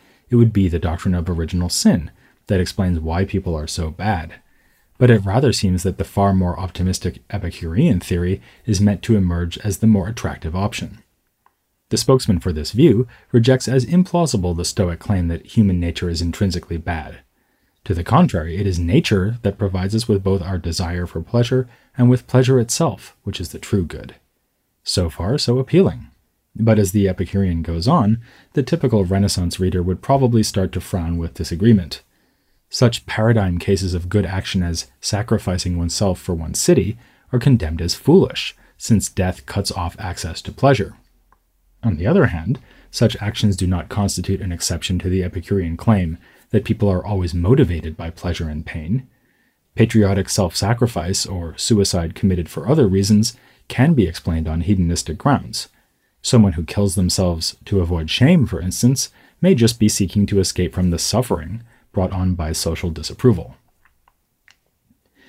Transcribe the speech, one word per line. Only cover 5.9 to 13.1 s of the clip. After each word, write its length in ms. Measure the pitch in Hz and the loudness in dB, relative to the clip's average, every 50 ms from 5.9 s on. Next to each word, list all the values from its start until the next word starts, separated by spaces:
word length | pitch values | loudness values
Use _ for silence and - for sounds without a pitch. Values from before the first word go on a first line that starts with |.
| 87 - | -2 -4
the 40 | 92 | -6
far 300 | - - - 98 98 98 | -4 0 2 2 4 4
more 260 | 95 92 87 85 - | 2 2 0 -2 -4
optimistic 600 | 92 90 - - 90 92 90 - - 90 - - _ _ | -8 -8 -6 -2 -2 -2 -2 -2 -4 -6 -8 -8 _ _
Epicurean 680 | - 95 - 87 - - - 82 80 95 165 175 120 87 | -10 -6 -6 -6 -8 -8 -10 -4 0 2 4 4 4 2
theory 420 | - - 95 87 87 90 95 - - - - _ _ | 0 -2 -2 0 0 0 -2 -4 -4 -16 -20 _ _
is 160 | - 110 92 | -2 0 2
meant 220 | 101 104 101 90 - | 4 2 2 0 0
to 120 | - 117 | 2 2
emerge 440 | 107 95 90 87 85 87 85 - - | 2 4 2 0 0 -2 -4 -6 -6
as 180 | - 104 95 - | -6 -6 -4 2
the 80 | - | 4
more 220 | 110 110 101 90 95 | 4 4 4 2 -2
attractive 480 | 117 120 - 90 - - - 80 78 | -8 -6 -6 -8 -8 -6 -8 -6 -4
option. 480 | 92 98 107 - - - - - - _ _ _ _ _ _ _ _ _ _ _ _ _ _ _ _ _ _ | -2 -4 -4 -4 -6 -10 -10 -12 -16 _ _ _ _ _ _ _ _ _ _ _ _ _ _ _ _ _ _
The 80 | - 110 | -4 -2
spokesman 420 | - - 135 131 - - 101 85 | 2 2 2 2 2 0 -2 0
for 120 | - 92 | 0 -2
this 200 | 82 78 76 - | -4 -4 -6 -6
view 360 | - 107 147 170 113 95 - - | 0 4 6 6 6 4 0 -2